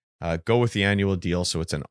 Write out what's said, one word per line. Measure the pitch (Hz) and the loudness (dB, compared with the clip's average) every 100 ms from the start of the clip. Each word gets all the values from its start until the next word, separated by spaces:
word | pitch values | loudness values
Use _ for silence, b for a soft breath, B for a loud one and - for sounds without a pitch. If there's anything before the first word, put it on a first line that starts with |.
| _ - | _ -10
uh, | 82 82 | -4 -4
go | 98 117 | 2 2
with | 120 | 2
the | 107 | 2
annual | 98 101 98 92 | 2 2 2 0
deal. | 85 87 90 | 0 -2 0
So | 82 | -4
it's | 80 | -4
an | 76 - | -6 -4